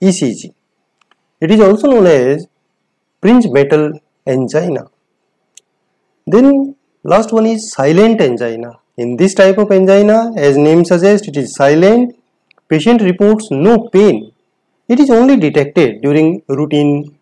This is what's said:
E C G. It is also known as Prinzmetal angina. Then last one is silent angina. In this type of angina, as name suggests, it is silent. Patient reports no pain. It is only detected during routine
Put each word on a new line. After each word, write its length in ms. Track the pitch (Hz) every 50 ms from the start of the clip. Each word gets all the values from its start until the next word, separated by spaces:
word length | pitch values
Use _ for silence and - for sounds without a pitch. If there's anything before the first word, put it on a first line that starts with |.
E 100 | 185 196
C 240 | 180 185 151 120 98
G. 200 | - - - _ _ _ _ _ _ _ _ _ _ _ _ _ _ _ _ _ _
It 100 | 165 160
is 100 | 220 214
also 280 | 208 190 208 214 294 285
known 180 | 254 226 185
as 400 | 175 156 131 123 131 143 160 - - _ _ _ _ _ _ _ _ _ _ _ _ _ _
Prinzmetal 800 | - 202 240 247 226 165 123 139 139 139 156 151 151 151 151 - _ _ _ _ _
angina. 640 | 135 131 131 127 117 - 156 175 180 147 - - - _ _ _ _ _ _ _ _ _ _ _ _ _ - _ _ _ _ _ _ _ _ _ _ _ _ _
Then 500 | 156 175 226 269 277 277 277 277 277 277 _ _ _ _ _ -
last 260 | 123 170 208 220 214
one 140 | 226 220 220
is 280 | 226 226 214 - -
silent 500 | - - 135 147 160 185 214 233 220 214
angina. 560 | 170 127 120 113 123 117 113 113 120 120 117 _ _ _ _
In 220 | - 120 120 123 120
this 160 | 180 196 -
type 240 | - 190 190 190 208
of 120 | 202 -
angina, 640 | 196 190 190 190 196 202 208 208 214 226 233 233 226
as 220 | 156 143 143 135
name 280 | 143 147 151 160 175 170
suggests, 420 | - 180 170 180 202 208 202 208 175
it 80 | 139
is 180 | 143 127 110 -
silent. 600 | - 139 139 151 160 185 202 226 247 247 240 - _ _ _ _ _ _ _ _ _ _ _
Patient 340 | 160 156 147 226 240 226
reports 480 | 208 185 180 185 202 208 220 214 214 -
no 380 | 208 202 160 214 233 220 233 -
pain. 420 | - 190 214 196 127 107 110 - _ _ _ _ _ _ _ _ _ _ _ -
It 100 | 247 254
is 120 | 285 269
only 260 | 233 226 247 269 277
detected 640 | 214 160 147 - 151 139 143 - 180 151 117 104 107
during 420 | 131 143 147 156 156 160 180 - - -
routine 720 | 139 143 151 151 151 147 147 147 143 143 147 - _ _